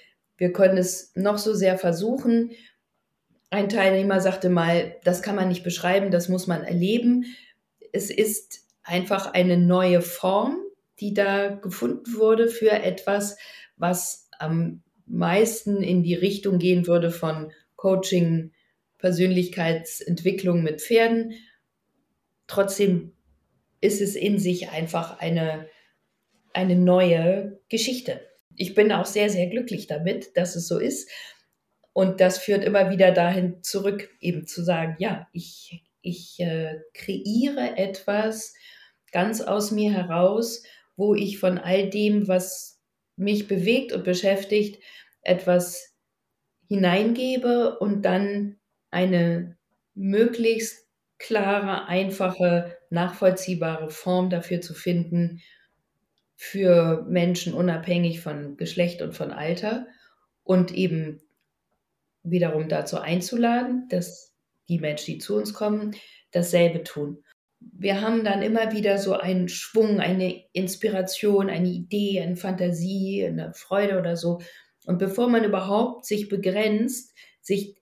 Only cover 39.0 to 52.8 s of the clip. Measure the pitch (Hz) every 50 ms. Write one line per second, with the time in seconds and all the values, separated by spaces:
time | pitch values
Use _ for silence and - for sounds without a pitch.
39 | _ _ - 175 180 214 226 220 - - 190 208 208 - 220 208 214 208 202 185
40 | 175 175 165 170 180 190 208 226 233 233 - - - - - - _ _ _ -
41 | 196 208 202 - 202 190 - - - 185 185 180 - 175 185 202 202 196 - 208
42 | 208 208 208 208 196 185 185 180 185 - - - - - - _ _ _ _ _
43 | _ _ _ - 185 202 208 208 202 - 202 180 175 208 240 262 269 - - 185
44 | 175 185 180 180 - 196 196 196 196 - 208 214 208 208 208 - _ - - -
45 | - _ _ _ - - 180 180 180 180 180 175 175 175 - - - - _ _
46 | _ _ _ _ _ _ _ _ _ _ _ _ _ - 202 196 190 180 175 196
47 | 214 226 233 247 254 254 262 254 240 240 240 240 233 - - - 190 208 202 202
48 | 202 190 185 185 202 202 202 202 202 202 202 - _ _ _ _ _ _ - 175
49 | 185 185 180 175 170 170 170 170 175 175 - _ _ _ _ _ _ _ _ 202
50 | 196 196 190 214 233 240 247 240 233 226 226 220 220 - - - _ _ _ _
51 | _ _ _ - - - 226 214 196 196 202 202 202 196 190 - - - 175 185
52 | 196 190 190 - 190 180 180 - 180 175 175 175 175 - - -